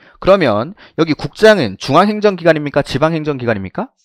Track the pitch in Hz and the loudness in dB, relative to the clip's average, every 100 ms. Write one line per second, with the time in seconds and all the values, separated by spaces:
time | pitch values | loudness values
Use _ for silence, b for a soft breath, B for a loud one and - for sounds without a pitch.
0 | b b - 196 143 104 139 b b - | b b 2 2 2 0 -4 b b -4
1 | 160 139 147 - 214 208 117 95 - 147 | -2 -4 -8 2 4 4 0 -6 0 2
2 | 208 214 208 185 165 156 147 143 139 139 | 2 2 -2 2 0 0 -2 -4 -4 -2
3 | 156 165 151 139 120 104 95 - 247 _ | -2 -2 -4 -4 -4 -4 -6 -10 -12 _